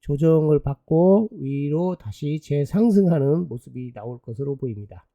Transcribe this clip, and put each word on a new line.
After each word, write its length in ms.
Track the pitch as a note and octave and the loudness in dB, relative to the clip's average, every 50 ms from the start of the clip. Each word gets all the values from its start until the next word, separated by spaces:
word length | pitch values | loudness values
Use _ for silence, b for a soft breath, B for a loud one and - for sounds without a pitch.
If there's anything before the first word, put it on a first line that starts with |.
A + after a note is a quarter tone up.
조정을 600 | _ - D3 C#3 D#3 D#3+ D#3+ D#3+ D#3 D3+ D3+ C#3+ | _ -6 -4 2 4 4 4 4 4 2 2 0
받고 680 | - C#3+ C#3 _ _ _ D#3+ D#3+ F3 F#3 G3 G#3 A3+ G#3+ - | 0 -4 -8 _ _ _ 2 4 6 6 6 4 2 0 -6
위로 640 | F#3 C#3 C3+ C#3 C#3 C#3+ C#3+ D3 D#3+ F3 F#3 F3+ - | -10 -8 -6 -6 -4 -4 -2 -2 -2 -2 -2 -4 -6
다시 400 | - A2 G2+ - - D3 D3+ D#3 | -10 -14 -12 -8 -6 -6 -6 -6
재상승하는 1080 | - - C#3+ D3 D3 - - G3 A3+ A#3+ G3+ G3+ G3 F3 E3+ D3+ C3+ C#3 D3 E3+ F3+ D#3 | -4 -4 -2 -2 -2 -2 0 2 2 4 4 4 4 4 2 2 2 2 0 0 -2 -6
모습이 460 | - B2 _ - B2 B2 B2+ B2 A#2+ | -10 -14 _ -14 -14 -12 -12 -12 -14
나올 260 | A2 G#2 A#2 B2 A#2+ | -14 -14 -12 -14 -14
것으로 360 | _ - A2 G#2 C#3 C#3 C#3 | _ -14 -10 -8 -6 -6 -6
보입니다. 500 | C3+ - B2+ A2 G#2 G#2 G2+ - F2+ _ _ | -6 -6 -8 -8 -8 -12 -16 -20 -20 _ _